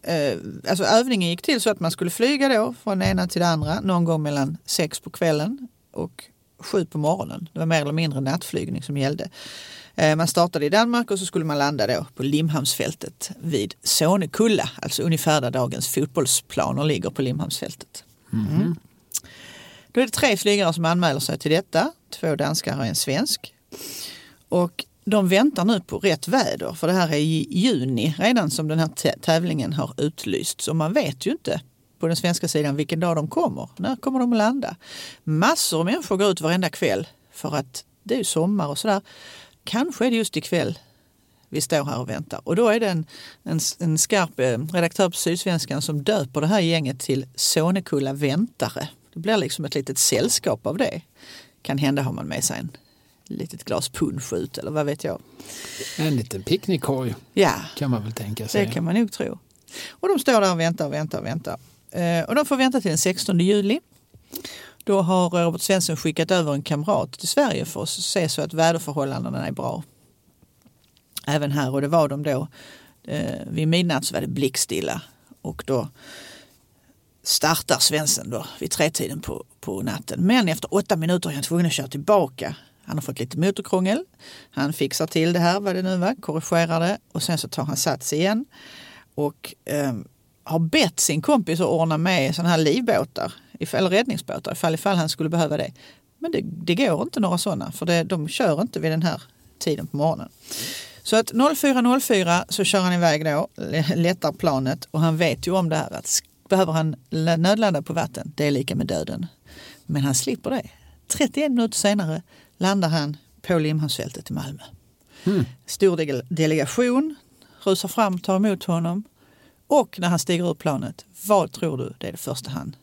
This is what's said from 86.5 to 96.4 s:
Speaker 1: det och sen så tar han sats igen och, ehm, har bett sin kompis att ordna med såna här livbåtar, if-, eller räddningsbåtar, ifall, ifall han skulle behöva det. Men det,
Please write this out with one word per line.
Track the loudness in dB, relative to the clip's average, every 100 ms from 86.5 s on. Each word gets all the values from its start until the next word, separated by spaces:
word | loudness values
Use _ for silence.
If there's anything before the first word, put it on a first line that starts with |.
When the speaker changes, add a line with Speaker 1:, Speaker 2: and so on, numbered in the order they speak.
| 0 2 2
Speaker 1:
det | 0 -2 _
och | -6
sen | -2 -2
så | -4
tar | -4
han | -4 -2
sats | -2 -2 -2
igen | 0 2 0 -4 -12 -20 -20 -20 -20 _ -4
och, | -4 -4 -20 -16 -6
ehm, | -2 -2 -4 -10 _ _ _
har | -4 0
bett | 2 4 2 2
sin | 0 0
kompis | 4 4 4 0
att | 2
ordna | 2 2 2
med | 2 2 2 2
såna | 2
här | 4
livbåtar, | 4 4 4 2 0 -4 -6 -8 _ -10
if-, | -4 0
eller | 2
räddningsbåtar, | 2 2 -4 -6 -8 -6
ifall, | -2 -2
ifall | 0 0 2
han | 0
skulle | -2 0
behöva | 0 0 0
det. | -4 -8 -20 -20 _ _
Men | -4
det, | -4